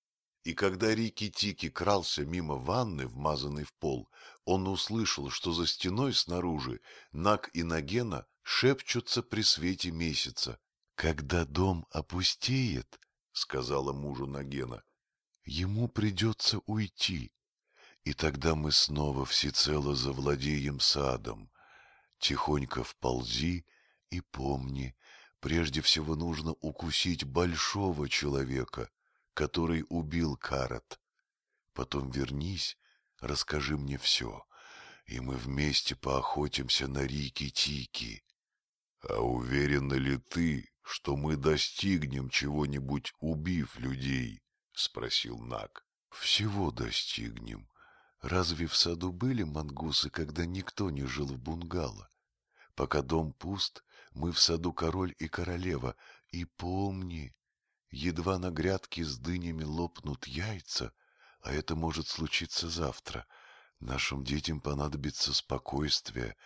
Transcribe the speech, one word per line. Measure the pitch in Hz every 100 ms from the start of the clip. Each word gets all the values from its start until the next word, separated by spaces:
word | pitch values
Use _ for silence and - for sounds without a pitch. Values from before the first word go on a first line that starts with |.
| _ _ _ _
И | 82
когда | 80 98 92 110 110
Рикки-Тикки | 113 - 104 - 101 - 76
крался | - 87 101 82 - 73
мимо | 90 78 67
ванны, | 67 117 113 76 64
вмазанной | 62 76 71 71 73 73
в |
пол, | - 78 62 - - - - -
он | 95 95
услышал, | 92 - 113 101 - 69
что | - 90
за | 85 80
стеной | - 90 104 135
снаружи | - - 87 87 76 64 58 - - -
Наг | 73 98 104 -
и | 85
Нагена | 82 80 71 117 117 67 - _
шепчутся | - - 127 135 - 120 - 120
при | - 104
свете | 101 - 87 95 90
месяца. | 82 82 69 - - - 57 _ _ _ -
«Когда | 80 71 69 87 73
дом | 78 95 85 -
опустеет, — | 80 - 90 92 - - 131 120 67 - - _ _ _
сказала | - - 65 62 69 67
мужу | 69 71 65 69
Нагена, — | 69 69 67 64 55 - _ _ _ _ _ -
ему | 73 92 107 120
придётся | - 104 95 113 107 - 107 -
уйти, | 107 101 - - 82 60 _ _ _ _ _ - -
и | 76
тогда | 71 78 69 82
мы | 78 76
снова | - - 73 73 67 67
всецело | - 73 - 76 76 71 67
завладеем | 67 67 69 69 69 73 69 69
садом. | - 73 69 60 55 52 50 _ - - - - _ -
Тихонько | - 69 - 73 65 64
вползи | 60 - 62 62 60 58 82 87 - _ _ _ -
и | 87
помни, | - 65 67 69 65 67 64 - - - - -
прежде | - 82 78 76
всего | - 78 76 76
нужно | 85 78 80 78
укусить | 78 - 82 - 90 78
большого | 69 67 90 78 - 98 98 76 71
человека, | - 73 69 65 65 60 - 55 _ _ _ _
который | - 73 85 82 82 -
убил | 85 76 85 80 67
Карат. | - 67 62 60 - - _ _ _ _ _ _ _
Потом | - 62 69 67
вернись, | 65 65 69 85 92 - - _ _ _ -
расскажи | 62 71 - 76 69 76
мне | 69 67
всё, | - - 57 50 - - - - - - -
и | 62
мы | 64 64
вместе | 62 67 73 67 - -
поохотимся | 67 67 - 73 73 - 64 - 67
на | 69 67
Рикки-Тикки». | 73 67 - 71 - 73 69 62 - 57 50 _ _ _ _ _ _ _ _ -
«А | 53
уверена | 60 62 60 69 71 71 69
ли | 67 67 67
ты, | - 87 82 67 - _
что | - - - 71
мы | 76 76
достигнем | 76 73 - - 101 90 71 67 65
чего-нибудь, | - 71 73 71 69 67 71 - -
убив | 78 78 85 87 65 -
людей?» | 65 65 67 65 58 50 _ _ _ -
спросил | - - 58 - 58 57
Наг. | 58 55 52 - _ _ _
«Всего | - - - 104 101 82
достигнем. | 57 57 - - 55 57 55 55 53 52 _ - - _ _
Разве | 65 92 85 80 80
в | -
саду | 87 85 92
были | 87 127 123
мангусы, | 80 73 76 69 78 - 73
когда | - 76 76 85
никто | 92 - - 98
не | 71 65
жил | 69 69
в | 65
бунгало? | 71 82 85 90 69 50 - _ _ _ _ _ - -
Пока | 67 71
дом | 65 80 78
пуст, | - 87 98 - - - - -
мы | - 87
в | 82
саду | - 85 85
король | - 82 92 92 -
и | 80
королева. | - 87 87 90 71 62 - - - _
И | 85 87
помни, | - 87 95 98 95 90 82 65 - _ _ _ _ -
едва | 64 87 82 87 92
на | 90
грядке | 80 90 95 - -
с | 78 62
дынями | 76 90 85 80
лопнут | 76 80 87 - 76 67 -
яйца, | 69 104 98 - - 60 - _ _ - _
а | -
это | 73 76 80
может | 80 76 -
случиться | - 80 - 82 - 85
завтра, | 85 73 - - 57 - - - - - -
нашим | 60 65 - 69
детям | 65 76 - 76
понадобится | 71 71 73 73 73 - 76
спокойствие | 71 - 65 - 67 76 - - 62 57 -